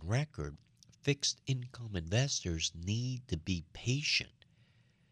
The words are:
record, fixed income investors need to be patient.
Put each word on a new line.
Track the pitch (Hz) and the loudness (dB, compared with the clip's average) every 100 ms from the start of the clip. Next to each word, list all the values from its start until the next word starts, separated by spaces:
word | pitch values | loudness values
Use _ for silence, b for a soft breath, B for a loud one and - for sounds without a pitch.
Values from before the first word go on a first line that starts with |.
record, | 80 123 151 - 71 73 - _ - - | 0 0 0 -4 -6 -8 -18 _ -20 -4
fixed | - 139 - - - | 0 2 0 -2 -2
income | 131 123 - 113 95 | -2 -2 -10 -4 -4
investors | 80 107 135 - 90 82 - 82 | 2 2 2 0 -2 0 -2 -2
need | 90 113 127 123 - | -2 0 0 -4 -4
to | 80 | -4
be | 98 87 - | 0 0 -2
patient. | - 117 139 151 - - _ - b b b b b b | -6 0 2 2 0 -2 _ -20 b b b b b b